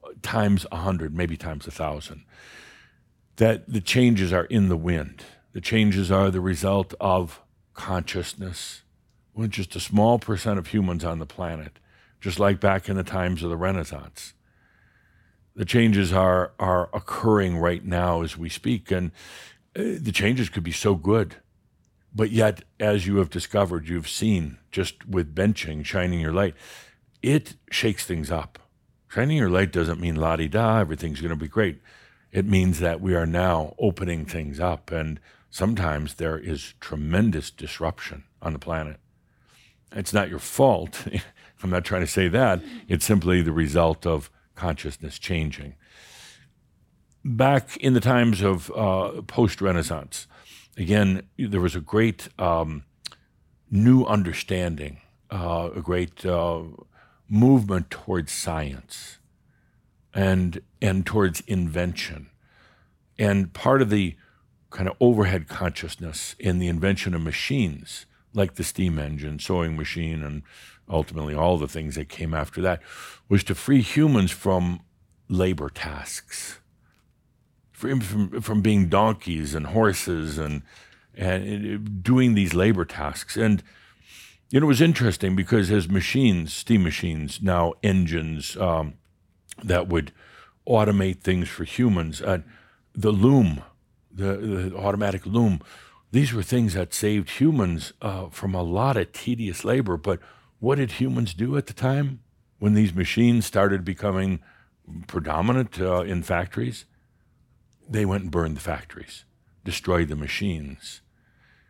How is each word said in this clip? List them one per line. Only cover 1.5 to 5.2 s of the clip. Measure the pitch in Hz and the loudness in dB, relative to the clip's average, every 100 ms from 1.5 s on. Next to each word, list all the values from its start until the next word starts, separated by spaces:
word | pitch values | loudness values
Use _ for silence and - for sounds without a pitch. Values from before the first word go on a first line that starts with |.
| 76 85 | -10 -12
a | |
thousand. | - 78 76 - 73 - - - - - - _ _ _ _ _ - | -8 -6 -6 -12 -18 -20 -20 -20 -20 -20 -20 _ _ _ _ _ 2
That | 113 110 - | 4 4 -2
the | 117 | -4
changes | - 127 123 107 92 | 0 4 6 4 2
are | 90 85 | 0 0
in | 117 98 | 2 2
the | 85 | 2
wind. | 85 85 69 - | 0 -2 -4 -12